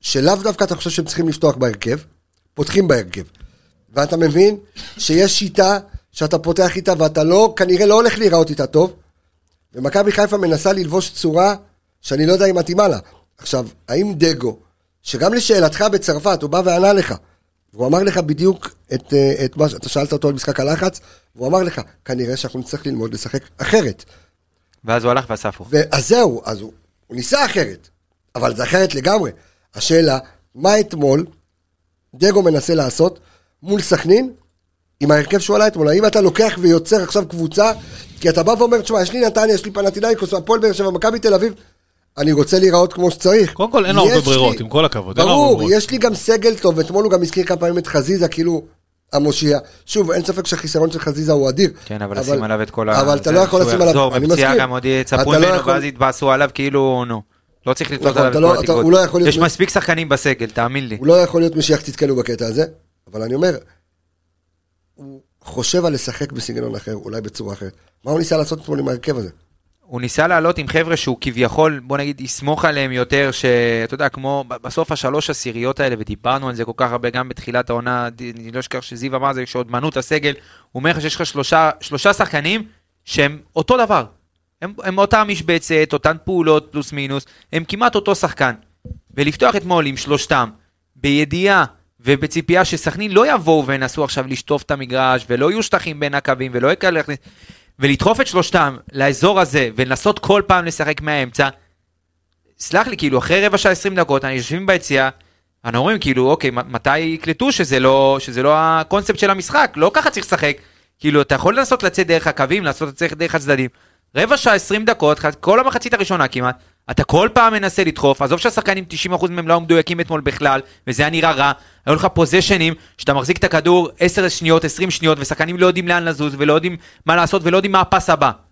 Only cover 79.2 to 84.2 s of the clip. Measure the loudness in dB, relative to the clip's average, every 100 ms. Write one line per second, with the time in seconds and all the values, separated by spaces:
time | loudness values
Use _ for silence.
79.2 | -4 -4 -6 -6 -4 -4 -2 -4 -4 -2
80.2 | -2 -6 -14 -20 _ -4 -2 -2 -4 -6
81.2 | -6 -6 0 2 2 -2 -8 -2 0 0
82.2 | 0 -2 -2 -4 -6 _ _ _ -8 -2
83.2 | -2 -2 _ -6 0 2 4 0 -2 _